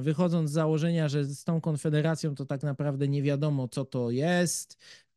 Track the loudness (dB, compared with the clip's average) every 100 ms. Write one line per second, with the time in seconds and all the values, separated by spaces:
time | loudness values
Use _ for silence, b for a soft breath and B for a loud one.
0 | -2 2 2 2 0 2 2 2 2 2
1 | 2 0 -2 -4 -2 0 0 -2 0 2
2 | 2 0 -2 -4 -6 -4 -4 -2 -2 0
3 | 0 0 0 0 0 0 -2 -4 -4 -2
4 | -2 0 2 2 2 -2 -8 -18 B B
5 | B